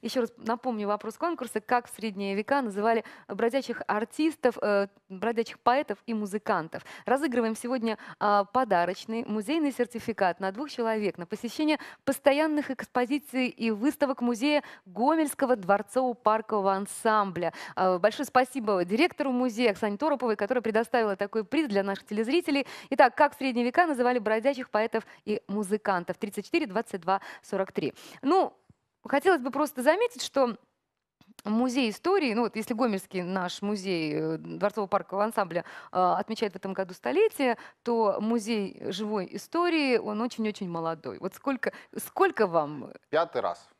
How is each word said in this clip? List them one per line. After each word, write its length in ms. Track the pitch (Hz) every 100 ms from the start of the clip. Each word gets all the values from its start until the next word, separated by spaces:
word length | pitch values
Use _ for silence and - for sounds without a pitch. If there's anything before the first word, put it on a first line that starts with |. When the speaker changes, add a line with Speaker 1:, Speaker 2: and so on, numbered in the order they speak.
Speaker 1:
Еще 200 | 233 262
раз 120 | 233 -
напомню 500 | - 233 262 220 202
вопрос 280 | 208 220 -
конкурса: 420 | 339 320 247 214
как 260 | - 247 240
в 80 | -
средние 380 | 220 196 196
века 280 | 196 214 277
называли 400 | 233 196 220 226 - - -
бродячих 560 | 196 233 262 247 226 -
артистов, 720 | 208 226 - 320 - 240 -
э, 260 | 208 202 202 - _
бродячих 500 | 190 214 233 226 -
поэтов 380 | 240 262 302 202 -
и 80 |
музыкантов? 680 | 220 208 202 - 185 160 - - - -
Разыгрываем 500 | 269 294 240 226 220
сегодня, 420 | 240 262 226 208 - -
а, 260 | 208 202 196
подарочный 800 | 254 247 180 175 190 - 226 -
музейный 440 | 214 202 330 285
сертификат 680 | 240 240 220 - 208 185 170
на 120 | 190
двух 180 | 190 294
человек 480 | - 226 220 202 170
на 80 | 170
посещение 540 | 214 233 - 311 302 - - -
постоянных 680 | 269 277 277 311 294 277
экспозиций 760 | 262 - 247 240 285 - 262 254
и 240 | - 226
выставок 500 | 208 269 - 269 262
музея 420 | 240 226 277 294 - - -
Гомельского 680 | 180 262 320 302 - 262 247
дворцово-паркового 1160 | 180 196 - 254 254 233 214 220 220 208 190
ансамбля. 800 | 196 202 - 226 214 196 170 170 - - -
А, 220 | 185 180
большое 260 | 208 226 269
спасибо 580 | 247 262 269 214 190 180
директору 460 | 220 349 - 285
музея 400 | 247 254 214 240
Оксане 260 | 196 214 202
Тороповой, 380 | 311 277 240 208
которая 260 | 202 254
предоставила 540 | 226 214 226 240 220 190
такой 280 | 202 220
приз 240 | 208 330 294
для 160 | 196
наших 220 | 196 196 -
телезрителей. 600 | 214 226 339 339 277 - - -
Итак, 240 | 269 262 -
как 180 | 294
в 40 | -
средние 280 | 262 240 240
века 200 | 277 349
называли 340 | 254 240 247
бродячих 500 | 208 220 254 269 247
поэтов 360 | 214 226 226 - - -
и 160 | 214 -
музыкантов? 720 | 202 190 208 - 185 170 180
Тридцать 280 | 220 208 -
четыре 200 | 339 285
двадцать 340 | 190 240 196
два 180 | 165 196 - -
сорок 300 | - 196 190
три. 220 | - 151 - - -
Ну, 320 | 269 381 320 - _ _ _ _ 233
хотелось 360 | 277 370 339
бы 100 | 247
просто 300 | 277 302 -
заметить, 420 | 247 359 480 -
что... 320 | - 277 247 196 _ _ _ _ _ _ _ - 208
Музей 440 | 220 254 240 240
истории, 440 | 202 339 392 277
ну 100 | 214
вот 120 | 226 220
если 180 | 214
Гомельский 480 | 226 247 190 - 190
наш 380 | 175 190 180 -
музей, 520 | 202 208 190 170 156
э, 240 | 151 160 160
дворцово-паркового 880 | 165 165 202 214 196 196 - 190 220
ансамбля, 400 | 226 185 170 - - -
э, 60 | - 180 170
отмечает 340 | - 220 208
в 20 | 190
этом 180 | 196
году 200 | 190 185
столетие, 640 | 185 - 302 440 - 262 226 - _
то 340 | - 233 208 -
музей 600 | 214 233 202 220 196 - -
живой 360 | 185 208 214 180
истории, 640 | - - 339 349 330 277 233
он 240 | - 208
очень-очень 480 | 240 - 214 202 185
молодой. 480 | 165 165 165 135 98
Вот 140 | 190
сколько, 380 | - - 262 - - - 220
сколько 500 | - - 370 - 196
вам? 440 | 165 147 147 - - _
Speaker 2:
Пятый 320 | 151 165 123
раз. 260 | 95 - - _